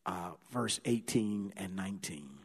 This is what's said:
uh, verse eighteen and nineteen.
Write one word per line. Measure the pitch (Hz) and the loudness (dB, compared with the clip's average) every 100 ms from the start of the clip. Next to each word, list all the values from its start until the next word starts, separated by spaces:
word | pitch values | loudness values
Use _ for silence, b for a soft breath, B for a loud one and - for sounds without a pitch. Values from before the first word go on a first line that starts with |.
| - | -4
uh, | 92 87 82 - | -4 -6 -8 -6
verse | 123 110 - 120 | 0 0 2 4
eighteen | 117 110 123 107 104 101 - | 2 4 4 4 2 -2 -4
and | 95 95 | -4 -2
nineteen. | 95 98 - 78 71 71 | -4 -4 -6 -8 -12 -16